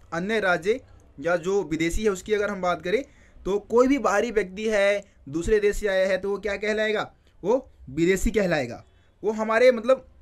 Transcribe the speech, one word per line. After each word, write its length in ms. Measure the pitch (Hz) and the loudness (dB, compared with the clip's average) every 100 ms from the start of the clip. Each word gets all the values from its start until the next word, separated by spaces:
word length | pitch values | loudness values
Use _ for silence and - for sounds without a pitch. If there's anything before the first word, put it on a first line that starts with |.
| - | -10
अन्य 280 | 165 190 220 | -6 -2 0
राज्य 400 | 190 175 175 254 - - - - | 0 0 0 -2 -4 -20 -20 -8
या 160 | 156 175 | -2 0
जो 260 | 165 202 | 0 -2
विदेशी 420 | 156 156 165 165 | -2 -2 0 0
है 60 | 214 | 0
उसकी 240 | 185 214 | -2 -2
अगर 160 | 208 202 | -2 -2
हम 100 | 196 | -2
बात 220 | 180 165 | -2 -2
करें 220 | 175 233 277 - - - | -2 -4 -4 -18 -20 -12
तो 140 | 175 202 | -4 -4
कोई 280 | - 226 254 | 0 2 4
भी 120 | 277 | 2
बाहरी 320 | 208 202 240 | 2 0 0
व्यक्ति 380 | 214 196 190 220 | -2 -4 -6 -2
है, 360 | 214 202 202 - _ - | 0 2 0 -6 _ -10
दूसरे 320 | 151 175 214 | -6 0 2
देश 160 | 202 202 | 2 0
से 120 | 202 | -2
आया 200 | 190 190 | 0 0
है 100 | 190 | -2
तो 120 | 196 | -2
वो 80 | 196 | -6
क्या 180 | 208 202 | -6 -4
कहलाएगा? 580 | 208 214 214 208 - _ _ _ | -4 -2 -2 -2 -6 _ _ _
वो 260 | 170 262 - - - | -2 -2 -2 -18 -10
विदेशी 400 | 139 170 190 233 | 0 2 2 2
कहलाएगा। 540 | 214 196 156 120 101 - _ _ _ | 0 0 0 -2 -10 -18 _ _ _
वो 60 | 196 | -6
हमारे 420 | 220 220 220 254 | -4 0 6 6
मतलब 340 | 233 233 262 - - | 6 2 0 0 -20